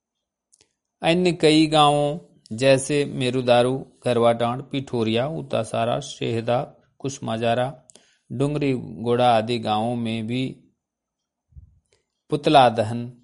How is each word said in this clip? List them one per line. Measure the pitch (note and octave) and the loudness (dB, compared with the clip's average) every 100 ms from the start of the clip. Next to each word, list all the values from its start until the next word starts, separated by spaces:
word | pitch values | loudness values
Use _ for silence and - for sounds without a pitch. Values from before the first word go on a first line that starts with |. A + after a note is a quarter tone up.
| _ _ _ _ _ _ _ _ _ _ | _ _ _ _ _ _ _ _ _ _
अन्य | E3 F3 F3+ | 0 2 0
कई | E3 D#3 D#3 D#3 | 2 4 4 4
गांवों | D#3 D3 D3 D3 D#3 - _ _ | 4 4 4 0 -4 -12 _ _
जैसे | A2 C3+ C3+ C3+ D3 C#3 | 0 4 4 2 -2 -2
मेरुदारू, | C#3 B2+ C3 B2 A#2+ B2+ C3+ - _ | -2 -2 -2 4 4 4 -2 -8 _
करवाटांड, | B2+ A#2 A#2 A#2 A#2 B2+ | -2 2 2 2 -2 -4
पिठोरिया, | C#3 C#3 - A#2+ A2 A2+ C#3 | -8 -8 -6 -4 0 -2 -2
उतासारा, | D#3+ C#3 A#2 A2+ A2+ A#2 C3+ | -8 -6 -6 -4 -4 -2 -4
शेहदा, | C#3 - B2+ A2+ A#2 B2 D3+ - _ _ | -6 -8 -6 -4 -2 -4 -4 -14 _ _
कुसमाजारा, | C3+ C3+ B2 A2+ A#2 A#2 B2+ - _ _ _ _ _ | -10 -8 -8 -4 -2 -2 -4 -8 _ _ _ _ _
डुंगरी | B2 C#3+ D3 C#3+ | -4 -4 -2 -2
गोड़ा | B2 G#2+ - A#2 A#2+ B2 A2+ | -4 -6 -8 -2 2 4 2
आदि | A2 A#2+ | 0 -4
गांवों | G#2+ G#2+ A#2 A#2+ | -2 -2 -2 -4
में | A2+ A2+ A2 | -4 -6 -6
भी | B2 C3 - _ _ _ _ _ _ _ _ _ - - _ _ _ _ _ _ | -6 -6 -10 _ _ _ _ _ _ _ _ _ -20 -20 _ _ _ _ _ _
पुतला | D3 D#3+ D3 B2 | -4 4 6 6
दहन | A2+ G#2+ A#2+ A#2+ - | 4 -2 -6 -10 -16